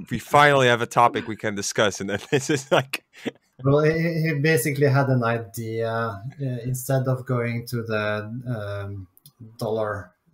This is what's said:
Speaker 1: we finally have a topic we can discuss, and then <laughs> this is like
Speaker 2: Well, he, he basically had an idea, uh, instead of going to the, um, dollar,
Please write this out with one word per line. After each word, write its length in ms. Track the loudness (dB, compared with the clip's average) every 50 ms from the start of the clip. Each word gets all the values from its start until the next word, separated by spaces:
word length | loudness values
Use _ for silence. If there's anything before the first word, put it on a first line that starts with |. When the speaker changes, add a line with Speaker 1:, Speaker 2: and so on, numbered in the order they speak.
| -10 -8
Speaker 1:
we 80 | -8
finally 500 | -8 -4 2 6 6 8 8 8 6 6
have 140 | 6 4 4
a 40 | 2
topic 420 | 0 4 6 6 6 4 2 -6
we 80 | -6 -8
can 200 | -6 -4 -4 -4
discuss, 440 | -4 -4 -2 2 2 2 2 2 -2
and 100 | -4 -4
then 100 | -4 -4 -2
<laughs> 60 | 0
this 180 | -2 -2 0 0
is 220 | -2 -2 0 2
like 320 | 2 2 0 0 -6 -10 _ _ _ -12 -12 -12 -12 _ _ _ _ -4 0
Speaker 2:
Well, 180 | 2 2 4 4
he, 380 | 2 0 0 -2 -2 -2 -2 -2
he 160 | -2 -2 0
basically 480 | 2 2 2 2 2 0 0 2 2
had 200 | 4 4 4 2 2
an 140 | 2 2 2
idea, 640 | 0 -2 -2 -6 -8 -10 -10 -8 -6 -4 -4 -4 -2
uh, 300 | -2 -2 -4 -4 -6 -8 -12 -14 -10 -8 -8 -6 -6 -6 -6
instead 440 | -6 -6 -6 -2 -2 0 0 0
of 180 | 0 -2 -2 -2
going 400 | -4 -2 -2 -2 -2 -4 -6 -8
to 160 | -6 -6 -6 -4
the, 200 | -2 -2 -2 -2 -2 -2 -4 -6 -8 -10 -10 -8
um, 600 | -6 -6 -6 -6 -8 -8 -8 -8 -10 -10 -12 -14 -16 _ _ _ -20 _ -20 -20 -18 -12
dollar, 560 | -8 -6 -4 -2 -2 -2 -4 -6 -8 -10 -14 _ _ _ _